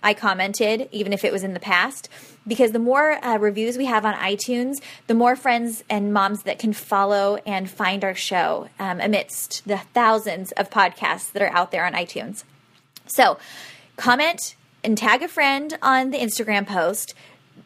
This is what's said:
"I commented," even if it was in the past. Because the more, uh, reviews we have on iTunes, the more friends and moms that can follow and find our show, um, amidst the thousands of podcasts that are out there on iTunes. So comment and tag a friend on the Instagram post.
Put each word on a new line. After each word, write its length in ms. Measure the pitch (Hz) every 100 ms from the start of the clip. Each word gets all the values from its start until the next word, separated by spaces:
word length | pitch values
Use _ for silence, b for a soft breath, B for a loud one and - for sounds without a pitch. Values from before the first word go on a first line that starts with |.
"I 120 | 208
commented," 720 | 208 208 185 196 202 214 226 -
even 220 | 208 202
if 100 | 196
it 100 | 214
was 120 | 190
in 80 | 190
the 80 | 180
past. 480 | 202 180 208 - - B B B 214
Because 240 | 226 233
the 60 | 226
more, 440 | 240 277 302 294
uh, 140 | 247 220
reviews 400 | 208 202 226 254
we 80 |
have 220 | 262 220 214
on 80 |
iTunes, 680 | - 190 202 - 240 254 277 B B -
the 60 |
more 220 | 226 240 254
friends 480 | 262 233 233 220 -
and 200 | 208 208
moms 340 | 208 196 208
that 140 | 190 -
can 140 | 220
follow 640 | 208 - 196 196 202 202 208
and 240 | 214 190 185
find 340 | - 185 196
our 120 | 196
show, 560 | 185 - 185 156 156 - -
um, 200 | 196 180
amidst 600 | 202 202 - - - - 196
the 100 | 190 -
thousands 600 | 247 226 220 214 175 190
of 180 | - -
podcasts 600 | 214 180 - 165 185 -
that 100 | 196
are 100 | 196
out 160 | 175 185
there 140 | 175
on 80 | 180
iTunes. 520 | 175 170 147 117 214 - _ _ _ _ -
So 320 | - - 208 - B B B B B -
comment 580 | 247 254 320 339 - - _ _
and 140 | 220 208
tag 260 | 226 254
a 60 | 339
friend 480 | 320 277 277 302 311
on 280 | 269 262 262
the 80 | 277
Instagram 480 | 220 226 214 202 202
post. 480 | 185 165 214 - B B B _ -